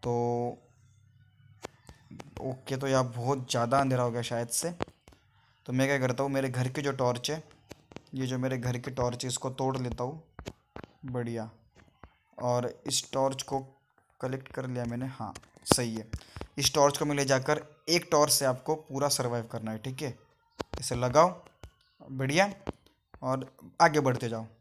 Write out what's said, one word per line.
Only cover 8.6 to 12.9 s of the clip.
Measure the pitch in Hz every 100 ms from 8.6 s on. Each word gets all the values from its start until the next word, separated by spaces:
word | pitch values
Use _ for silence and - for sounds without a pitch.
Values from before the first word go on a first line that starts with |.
| 123 123
की | 123
टॉर्च | 127 123 120
है, | 127
इसको | 120 131
तोड़ | 131 135 131
लेता | 123 113
हूँ। | 123 156 - - - - _ - - _ 131
बढ़िया, | 123 117 117 110 - _ - - _ - _ _ -
और | 123 123 120 -
इस | -